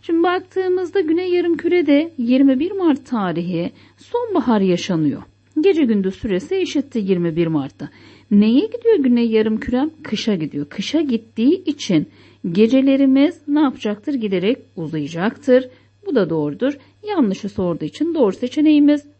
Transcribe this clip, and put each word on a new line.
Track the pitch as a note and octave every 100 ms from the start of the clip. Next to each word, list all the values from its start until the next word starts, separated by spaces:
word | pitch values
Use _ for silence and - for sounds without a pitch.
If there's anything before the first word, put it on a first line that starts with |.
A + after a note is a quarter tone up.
Şimdi | - E4
baktığımızda | F4+ F4+ F#4 F#4+ F#4 F#4 F4 G4
güney | D#4 E4 F#4
yarımkürede | F4 F4 D#4 E4 F4 D4 C#4+ E4 D4
yirmi | A#3 C4 C#4 C4
bir | F4
Mart | G4+ E4+ C4+
tarihi | - A#3+ F#3 E3 F3+ E3+ F3 - - _
sonbahar | - A#4+ A#4+ F4+ A#3+ A3
yaşanıyor. | F#3+ F3 - E3 D3+ G2 - _ _ -
Gece | G4 E4
gündüz | B3+ G#3 F#3+
süresi | F#3 G#3+ F3+ -
eşittir | F#4+ F4+ D4 C#4 A#3
yirmi | F#3+ F3+ E3+
bir | E3 E3
Mart'ta. | D#3 C3+ _ - - - - _
Neye | G#3 G#3+ B3
gidiyor | A4 A#4+ A#4 G4+
güney | B3+ A#3+ A#3
yarımkürem? | A3 A3 G#3+ - B3 D4+ -
Kışa | - G#3+ -
gidiyor. | F#3+ D3+ C#3+ C#3+
Kışa | - - D4+
gittiği | D4 A3+ - - B3 F#4
için | - C#4+ - D#3+ - _ - _ F#3+
gecelerimiz | E3+ A3 C4 C4+ C4+ C#4 C4+ D4+ F4 -
ne | D4
yapacaktır? | C#4+ - G#3+ G#3 -
Giderek | C#4 G#3+ F#3+ F#3+ C4+ -
uzayacaktır. | - D#3 D#3+ C#3+ E3 G3+ - - B3 B3+ - _ _
Bu | G4+
da | C4 E3
doğrudur. | D#3+ D3 C#3+ B3+ C#4+ _ _ G#4
Yanlışı | F#4+ A3 F#3 G3+
sorduğu | G#3 F3+ E3+
için | D3+ - E4
doğru | D#4+ G#3+
seçeneğimiz | F#3 B3 D4+ D4+ D4+ D4 D4 -